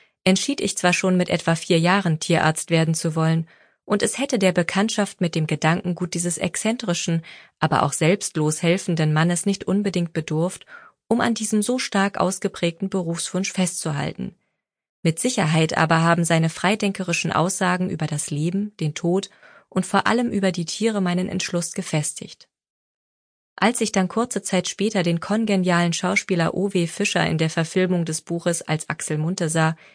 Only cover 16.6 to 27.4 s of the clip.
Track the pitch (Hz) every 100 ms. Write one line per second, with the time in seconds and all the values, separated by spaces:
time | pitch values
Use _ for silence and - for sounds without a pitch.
16.6 | 175 214 202 190 180 170 165 - 175 -
17.6 | 185 180 185 170 151 147 - 147 160 190
18.6 | 208 - 156 151 170 185 202 _ - -
19.6 | _ - 180 202 - 233 240 202 190 180
20.6 | 170 - 226 208 180 175 185 185 - 175
21.6 | 170 - 180 156 147 - - - _ _
22.6 | _ _ _ _ _ _ _ _ _ -
23.6 | 202 247 214 196 185 - 240 202 - 185
24.6 | 175 - 202 208 170 170 - 214 220 196
25.6 | 180 170 175 165 185 202 - 175 165 -
26.6 | 196 185 170 - 202 175 165 160